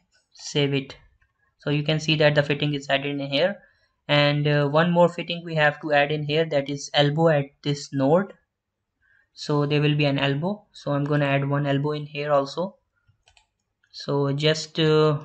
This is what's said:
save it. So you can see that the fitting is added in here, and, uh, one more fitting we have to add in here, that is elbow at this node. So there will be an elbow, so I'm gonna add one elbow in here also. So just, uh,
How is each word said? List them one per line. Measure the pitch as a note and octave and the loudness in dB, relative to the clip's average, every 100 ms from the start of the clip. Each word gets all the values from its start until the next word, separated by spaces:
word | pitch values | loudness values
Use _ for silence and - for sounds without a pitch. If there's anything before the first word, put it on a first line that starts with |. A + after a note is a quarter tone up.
| _ _ _ | _ _ _
save | - - D3+ C#3 | -20 -6 -2 0
it. | C#3 C3+ - _ _ _ _ _ _ | -2 -6 -14 _ _ _ _ _ _
So | D3+ | -4
you | D3 | -2
can | D3 D#3 | 0 -2
see | D#3 | 0
that | D#3 D3+ D3+ | 2 4 2
the | |
fitting | C#3+ D3 D3 | 0 0 -2
is | C#3+ C#3 | -4 -2
added | C#3 C#3+ C#3+ | -2 -2 -6
in | C#3 | -4
here, | C#3 F3+ G3+ _ _ _ _ - | 0 0 -2 _ _ _ _ 0
and, | D3 D3 D3 D3 | 2 2 2 0
uh, | D3 C#3+ | 2 2
one | D3+ F3 | 2 2
more | F3 E3+ | 4 2
fitting | E3+ E3 E3+ | 2 -8 -8
we | E3+ D#3+ | -4 2
have | D3+ D3 | 2 0
to | D#3 | 0
add | C#3+ D3 | 2 2
in | D3+ | 0
here, | C#3+ D3+ | -2 0
that | D#3+ D3 C3+ | 0 0 -2
is | C#3+ - | -6 -4
elbow | D3 D3 D3+ E3 | 0 2 4 2
at | D3 C#3 _ | 2 -2 _
this | D3 C#3+ - | -6 -6 -4
node. | C#3 C3+ F3 G3 - _ _ _ _ _ _ _ _ _ | -2 2 2 0 -10 _ _ _ _ _ _ _ _ _
So | - - D3 D3 | -14 -4 -2 0
there | D3 | 2
will | D3 D3 | 2 2
be | |
an | C#3+ C#3 | 0 0
elbow, | C#3 C#3 F3 G#3 _ | 0 -2 -4 -6 _
so | - D3 | -12 -6
I'm | C#3+ | -4
gonna | C#3+ D3 C#3+ | 0 0 0
add | C#3 C#3 | 0 0
one | C#3+ C#3+ | -2 0
elbow | C#3 D3 | -2 -2
in | D3+ D3 | -6 -8
here | C#3+ D3 | -8 0
also. | C#3+ C3+ D#3+ F#3+ - _ _ _ _ _ _ _ _ _ _ _ | 0 0 -4 -8 -8 _ _ _ _ _ _ _ _ _ _ _
So | - - C#3+ C#3+ | -16 -6 -2 -2
just, | C#3 D3+ D#3+ - - | 0 0 -2 -4 0
uh, | D#3 D#3 D#3 D3 | 2 4 4 0